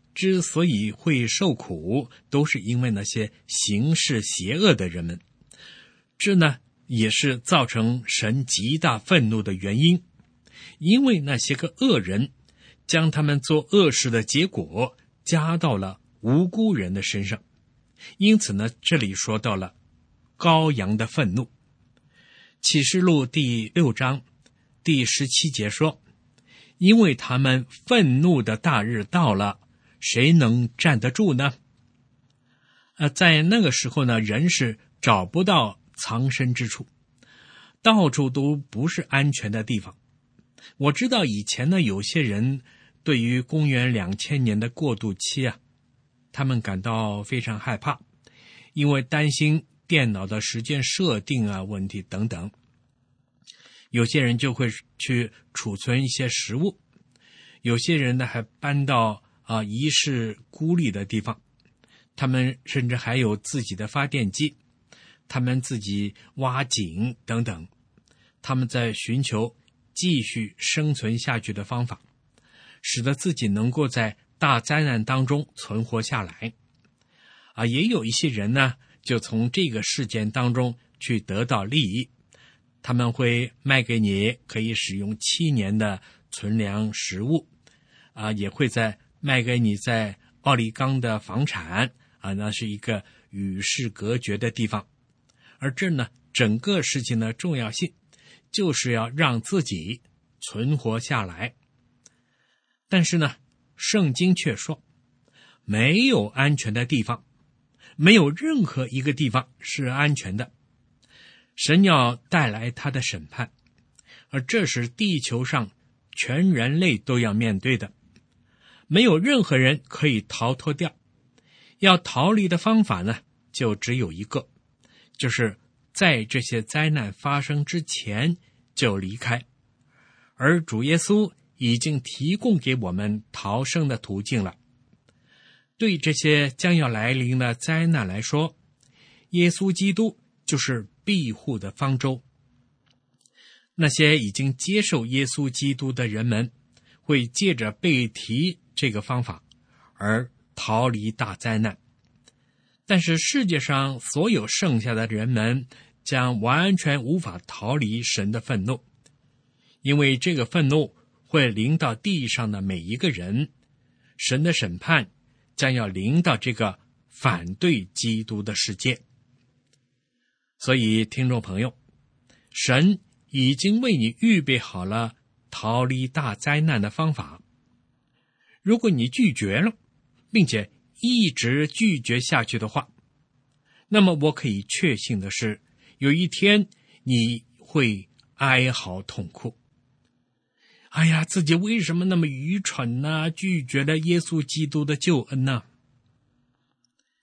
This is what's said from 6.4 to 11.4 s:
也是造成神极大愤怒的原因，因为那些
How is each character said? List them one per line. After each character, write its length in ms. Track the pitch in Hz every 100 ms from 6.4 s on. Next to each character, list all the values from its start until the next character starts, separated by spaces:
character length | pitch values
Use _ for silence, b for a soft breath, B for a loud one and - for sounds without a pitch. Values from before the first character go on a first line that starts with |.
| 156 127 _ _ -
也 220 | 117 110
是 280 | - 143 127
造 280 | - 170 123
成 380 | 113 113 123 117
神 400 | - 107 127 127
极 320 | - 107 156
大 200 | 160 113
愤 300 | - 180 110
怒 120 | 110
的 120 | 104
原 240 | 92 98 110
因， 260 | 160 175 - _ _ _ _ B B B
因 240 | 156 240 269
为 160 | 202
那 160 | 143
些 180 | 127